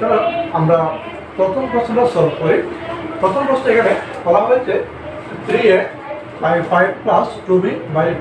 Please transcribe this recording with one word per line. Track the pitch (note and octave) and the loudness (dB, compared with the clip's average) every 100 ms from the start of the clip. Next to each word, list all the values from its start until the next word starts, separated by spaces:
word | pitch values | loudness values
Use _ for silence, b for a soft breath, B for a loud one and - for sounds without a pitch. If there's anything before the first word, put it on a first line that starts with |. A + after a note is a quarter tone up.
চলো | - - - - - E3 | 2 2 2 -2 -2 0
আমরা | D#3+ E3 D#3+ - - - - - | 4 2 2 -4 -10 -14 -8 -2
প্রথম | F#3+ C4 B3+ | 0 0 -2
প্রশ্নটা | A#3 A3+ A3+ A#3+ | -2 0 2 2
সলভ | F3 D3+ - | 2 0 0
করি। | D#3+ - - - - - - - | 0 0 0 -6 -10 -8 -8 -2
প্রথম | F#3+ C#4 C#4 | -2 0 0
প্রশ্ন | B3+ B3+ | 0 4
এখানে | A3+ G3 G3 - - F3 | 4 4 0 -4 -4 2
বলা | E3+ - | 2 4
হয়েছে | - - - - - - - - - - | 2 2 -2 -4 -10 -12 -14 -12 -10 -2
three | A3+ A#3 C#4 | 2 6 4
a | - - - - - - | 2 -8 -12 -12 -12 -4
by | D#3+ E3+ D#3+ | 0 0 2
five | F3+ F#3+ - | 2 2 0
plus | A#3 A3 - - - | 0 2 0 -4 0
two | F3+ | 2
b | F#3+ - - | 2 -4 -4
by | D#3 E3+ - | -2 0 -2